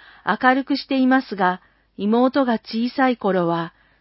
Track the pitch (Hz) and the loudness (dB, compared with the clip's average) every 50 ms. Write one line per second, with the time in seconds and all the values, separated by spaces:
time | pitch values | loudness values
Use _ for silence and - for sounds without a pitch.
0 | - - - - _ 170 208 - 262 254 262 277 262 - 277 - - - 269 262 | -20 -20 -20 -8 _ -4 -2 2 2 2 2 2 0 -2 -4 -6 -4 -2 0 0
1 | 262 254 262 262 262 - 208 190 185 180 180 - - _ _ _ _ _ _ - | 2 2 2 2 0 -4 -2 0 0 0 0 -4 -10 _ _ _ _ _ _ -6
2 | 196 214 226 240 254 262 - 285 262 247 226 - - - 226 226 240 247 - 285 | -2 0 2 2 2 2 2 0 0 0 -2 -2 -4 -8 -6 -4 -4 -4 -2 0
3 | 262 262 240 - - 190 185 185 170 170 170 165 165 170 - _ _ _ _ _ | 0 0 0 0 -2 0 0 0 0 0 -2 -2 -4 -8 -12 _ _ _ _ _